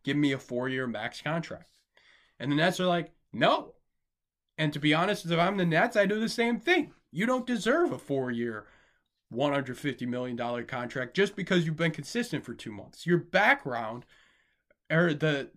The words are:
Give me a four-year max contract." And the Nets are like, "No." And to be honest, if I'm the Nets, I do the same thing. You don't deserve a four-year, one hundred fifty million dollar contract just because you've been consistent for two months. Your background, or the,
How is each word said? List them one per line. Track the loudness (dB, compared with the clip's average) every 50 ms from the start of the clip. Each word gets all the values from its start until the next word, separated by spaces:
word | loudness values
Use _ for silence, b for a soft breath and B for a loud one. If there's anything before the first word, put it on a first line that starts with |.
| b
Give | -2 2
me | 2 2 2
a | 0
four-year | -2 -4 -6 -4 -4 -2 -2 -2 -4 -4
max | -4 -6 -6 -8 -8 -10 -8
contract." | -4 -4 -4 -4 -4 -6 -10 -14 -16 _ _ _ _ _ _ b b b b b b b b b
And | -2 0
the | 2
Nets | 2 2 2 2 2
are | 2
like, | 2 2 0 -2 -6 _ _ _ _ -2
"No." | 2 4 4 4 2 0 -6 -18 _ _ _ _ _ _ _ _ _ _ _ _ _ _ _ _
And | -2 0 0 0
to | 2
be | 2 4 4
honest, | 4 4 2 0 -2 -2
if | 0 2 2
I'm | 2 2 2
the | 2 2
Nets, | 2 4 4 2 4 4
I | 4 2
do | 4 2 0
the | -2
same | -2 0 0 0 0 0 0
thing. | 2 2 2 2 2 -2 -6 _ _ _
You | -4 -2 0
don't | 2 0 0 0
deserve | -2 -2 0 2 2 2 4 2 0 -2
a |
four-year, | -4 -4 -2 -2 -2 0 -2 -2 -2 -2 -4 -4 -8 -12 b b b b b b b b b _ _ _ -8
one | -4 -2 0 0 0
hundred | 0 -2 -4 -6
fifty | -6 -6 -6 -4 -4 -4
million | -4 -4 -4 -4 -4 -4
dollar | -4 -4 -4 -4 -6 -6
contract | -6 -8 -8 -6 -6 -6 -6 -6 -2 0
just | 0 0 0 0
because | -4 -2 0 2 2 2
you've | 0 -2
been | 0 -2 -2
consistent | -2 -4 -8 -6 -4 -4 -4 -4 -4 -6 -6
for | -8 -12
two | -10 -10 -12
months. | -12 -12 -14 -16 -16 -6 0
Your | 2 2 2
background, | 2 2 2 4 4 4 2 2 0 -6 -4 -4 -4 -6 -8 -10 -12 b b b b b b b b b b b b b b _ _ -2
or | 2 2 4 2 2
the, | 2 2 2 2 0 -2 -6 -12